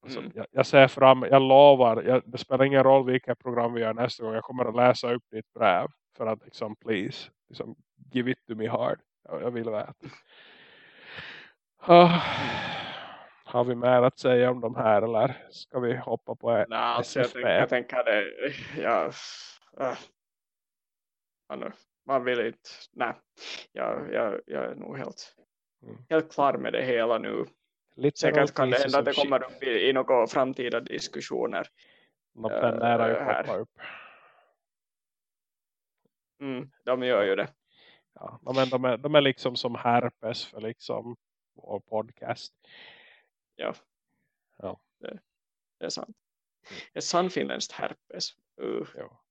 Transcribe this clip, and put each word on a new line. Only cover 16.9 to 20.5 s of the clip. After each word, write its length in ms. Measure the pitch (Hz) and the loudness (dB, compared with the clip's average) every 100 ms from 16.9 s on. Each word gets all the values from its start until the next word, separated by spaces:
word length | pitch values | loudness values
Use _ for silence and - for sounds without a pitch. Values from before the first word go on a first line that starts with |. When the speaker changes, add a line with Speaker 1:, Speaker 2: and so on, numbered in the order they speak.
| 117 123 135 | -2 -4 -2
Speaker 2:
jag 80 | 123 | -2
Speaker 1:
S 60 | 123 | -2
F 60 | |
P? 60 | 120 | 0
Speaker 2:
tänk-, 120 | 87 | 2
jag 80 | 120 | 2
tänker 360 | 127 - 127 | -2 -2 -4
det, 200 | 117 107 98 - 131 135 113 - | 0 0 -2 -6 -8 -8 -12 -6
ja, 280 | 104 110 78 131 - - - - _ - | -2 0 -2 -8 -16 -18 -20 -20 _ -8
äh. 180 | 131 117 - _ _ _ _ | -8 -8 -16 _ _ _ _